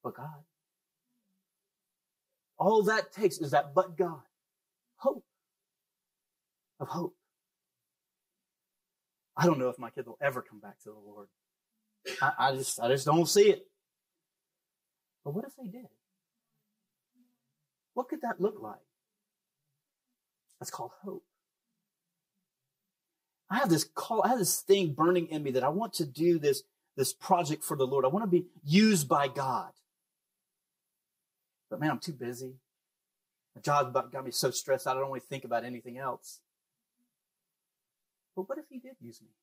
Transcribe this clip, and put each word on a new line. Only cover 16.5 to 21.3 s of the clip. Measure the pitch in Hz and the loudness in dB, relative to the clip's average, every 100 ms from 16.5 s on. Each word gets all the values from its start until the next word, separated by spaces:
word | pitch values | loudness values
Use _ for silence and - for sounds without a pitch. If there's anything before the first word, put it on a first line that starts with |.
| _ _ _ _ _ _ 254 _ _ _ _ _ _ _ | _ _ _ _ _ _ _ _ _ _ _ _ _ _
What | 247 247 | -6 -6
could | 311 | -4
that | 233 226 | -6 -2
look | 196 - | -4 -4
like? | 110 - _ _ _ _ _ _ _ _ _ _ _ _ _ _ _ _ _ _ | -14 -16 _ _ _ _ _ _ _ _ _ _ _ _ _ _ _ _ _ _
That's | 190 | -14
called | - 180 - | -12 -12 -12
hope. | 196 185 _ | -12 -12 _